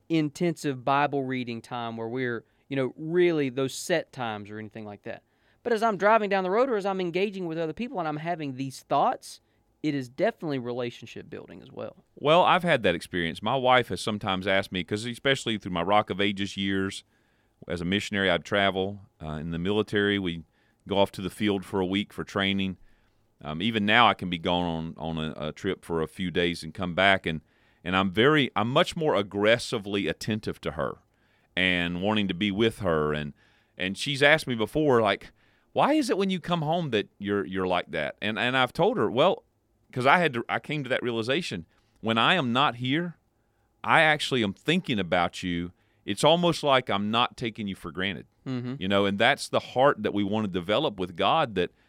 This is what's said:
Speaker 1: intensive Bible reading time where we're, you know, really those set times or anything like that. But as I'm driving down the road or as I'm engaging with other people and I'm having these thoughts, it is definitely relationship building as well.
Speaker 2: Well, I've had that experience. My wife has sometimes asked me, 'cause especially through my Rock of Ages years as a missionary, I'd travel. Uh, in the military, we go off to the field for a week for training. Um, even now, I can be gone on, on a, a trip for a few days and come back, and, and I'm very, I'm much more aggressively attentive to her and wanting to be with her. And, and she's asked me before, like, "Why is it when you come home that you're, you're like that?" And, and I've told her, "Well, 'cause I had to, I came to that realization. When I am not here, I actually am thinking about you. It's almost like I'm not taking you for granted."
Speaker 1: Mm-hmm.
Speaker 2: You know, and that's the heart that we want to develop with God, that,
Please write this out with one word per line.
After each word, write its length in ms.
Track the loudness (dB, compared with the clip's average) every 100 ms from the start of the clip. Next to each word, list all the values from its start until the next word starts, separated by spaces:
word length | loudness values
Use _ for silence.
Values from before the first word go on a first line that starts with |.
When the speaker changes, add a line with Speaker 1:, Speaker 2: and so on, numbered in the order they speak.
| -2
Speaker 1:
intensive 760 | 0 0 0 -2 -2 -4 -4
Bible 420 | 0 2 2 0
reading 360 | -2 -4 -4 -8
time 380 | -8 -8 -6 -6
where 100 | -6
we're, 360 | -4 -4 -4 -10 _ -6
you 80 | -2
know, 180 | -2 -4
really 540 | -2 4 4 4 0
those 240 | 0 -4
set 380 | -4 -2 -2 -2
times 380 | -8 -6 -6 -10
or 80 | -12
anything 280 | -12 -12 -14
like 160 | -12
that. 200 | -12 -14 _ _ _ _
But 100 | -2
as 100 | 0
I'm 140 | 0 2
driving 320 | 4 4 4
down 160 | 0
the 60 | 2
road 180 | 2 2
or 80 | 0
as 80 |
I'm 160 | -2 -2
engaging 460 | -2 0 -2 -2 -6
with 100 | -4
other 160 | -4
people 260 | -4 -6 -4
and 80 | -4
I'm 120 | -4
having 380 | -4 -6 -6 -6
these 260 | -8 -8
thoughts, 580 | 0 2 2 0 -8 -20 _ _ _ _
it 120 | -4
is 160 | -4 -4
definitely 480 | -2 -2 -2 -6 -4
relationship 720 | -4 -6 -6 -8 -16 -16 -14
building 320 | -16 -16 -18
as 100 | -16
well. 320 | -12 -12 -14 _ -2
Speaker 2:
Well, 260 | 4 6
I've 220 | 6 4
had 180 | 2 2
that 120 | 2
experience. 480 | 0 -2 -2 -2 -4
My 140 | -2 0
wife 320 | 4 4 2
has 140 | -4
sometimes 440 | -6 -4 -4 -2 2
asked 260 | 2 2
me, 120 | -4
'cause 220 | -4 -6 -6
especially 500 | -4 0 0 -2 -4
through 160 | -4
my 80 | -2
Rock 300 | 2 2 2
of 100 | 0
Ages 380 | 0 -2 -6 -4
years 440 | -2 -2 -2 -6 -16 _ _ _ _ -18 -8
as 140 | -6
a 60 | -2
missionary, 420 | -2 -2 0 2
I'd 160 | 2
travel. 640 | 0 0 2 0 -4 -6 -16 -14
Uh, 140 | -10 -8
in 160 | -6
the 60 | -4
military, 600 | 0 0 0 0 2 0
we 260 | -2 -6 -10 _ _ _ -2
go 120 | 2
off 120 | 2
to 100 | 0
the 80 | -8
field 340 | -2 0 0
for 160 | -2 -2
a 60 | 0
week 260 | -2 -4
for 120 | -8
training. 520 | -6 -2 0 0 -2 -6 -14 _ _ _ _ _
Um, 220 | -8 -4
even 240 | -2 0 4
now, 200 | 6 6
I 60 |
can 160 | 4 -2
be 80 | -4
gone 580 | 0 0 0 -4 -6 -8
on, 200 | -6 -4
on 120 | -6
a, 180 | -6 -8
a 40 |
trip 300 | -6 -6 -6
for 200 | -4 -4
a 40 | -4
few 240 | -6 -4
days 320 | 0 0 -2
and 120 | -8
come 200 | -8 -6
back, 300 | 2 4 4
and, 160 | 0 -6 -8 _ _ _
and 140 | -2 0
I'm 140 | 2
very, 400 | 4 4 4 2
I'm 140 | 0 0
much 280 | 2 0 0
more 180 | 0
aggressively 960 | 0 0 2 4 4 0 -6 -4 -2 -2
attentive 520 | -4 -4 -4 -4 -6
to 120 | -8
her 260 | -4 -6 -6 _ _ _ _ _ 0
and 460 | 2 2 0 -2
wanting 260 | 0 0 0
to 60 |
be 160 | 0 -2
with 300 | 2 0 0
her. 340 | 0 2 0
And, 180 | -2 -6 -10 _ _ _ -8
and 180 | -6 -6
she's 260 | -6 2
asked 240 | 4 4 2
me 80 |
before, 460 | -2 -2 0 4 4
like, 320 | 4 0 -4 _ _ _ _
"Why 220 | 0 2
is 140 | 2 2
it 80 | 0
when 140 | 0
you 80 | -2
come 240 | -2 -2
home 280 | -2 -2 0
that 180 | -2 -2 -6
you're, 260 | -4 -2
you're 220 | -2 -2 0
like 240 | 0 -2
that?" 260 | -4 -4 -4
And, 160 | -6 -2
and 180 | 0 0
I've 160 | 0
told 240 | 2 0 2
her, 140 | 0
"Well, 320 | 4 2 2 _ _ _ _ _
'cause 140 | 0 4
I 120 | 6
had 140 | 4
to, 100 | -2 -2
I 100 | -4
came 260 | -4 -6
to 40 | -2
that 140 | -2
realization. 640 | -2 -2 0 -2 -2 -8 -10 _ _ _
When 160 | 0 2
I 180 | 4
am 180 | 4 2
not 240 | 2 0 0
here, 400 | -2 -2 -2 -10 _ _ _ _ _ _
I 200 | 4 6
actually 420 | 6 2 0 0
am 80 | 0
thinking 460 | -2 0 0 0 -2
about 420 | 0 2 2 -2
you. 300 | -4 -4 -6 -10 _ _ -8
It's 160 | 2
almost 400 | 4 4 2 0
like 260 | 2 2 2
I'm 220 | -2 0
not 260 | 0 0 -2
taking 300 | -8 -6 -8
you 80 |
for 160 | -8 -10
granted." 360 | -6 -4 -6 -12 _ -8
Speaker 1:
Mm-hmm. 300 | -8 -6 -6
Speaker 2:
You 80 | 2
know, 180 | 4
and 140 | 4 4
that's 300 | 2 2 0
the 100 | -2
heart 440 | -2 4 4 4
that 100 | 0
we 80 | 0
want 220 | 0 0
to 80 | -2
develop 480 | -4 0 0 0 -4
with 160 | -6 0
God, 400 | 0 2 0 -2
that, 160 | -2 _